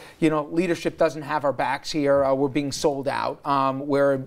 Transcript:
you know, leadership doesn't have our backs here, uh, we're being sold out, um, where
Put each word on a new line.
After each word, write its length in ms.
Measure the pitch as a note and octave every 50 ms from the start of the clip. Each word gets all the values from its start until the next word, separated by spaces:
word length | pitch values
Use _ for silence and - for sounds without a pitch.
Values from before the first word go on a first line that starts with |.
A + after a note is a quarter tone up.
| - - - -
you 100 | E3 D#3
know, 160 | D#3 D#3 D3
leadership 520 | D3+ E3+ E3 F3+ E3+ E3 D#3 - E3+ - -
doesn't 260 | E3 D#3 C#3 D#3 C#3
have 200 | C#3 D3+ D3+ C#3
our 80 | C#3
backs 400 | B2+ B2 C#3+ B2 C3+ C#3 - -
here, 320 | - D#3 C#3+ C#3 C#3 C#3 C#3
uh, 100 | C3+ C3+
we're 140 | C3+ C#3 C#3
being 240 | B2 D3+ C#3+ C#3
sold 360 | C3 - - D#3 C#3 C#3 C3 C3+
out, 380 | B2 A2+ A2+ B2 D3 - -
um, 400 | D3+ C#3 C#3 C3+ C3+ C3 C3+ C#3+ D3
where 380 | C#3 C#3 C#3 C#3 C#3 C3 C3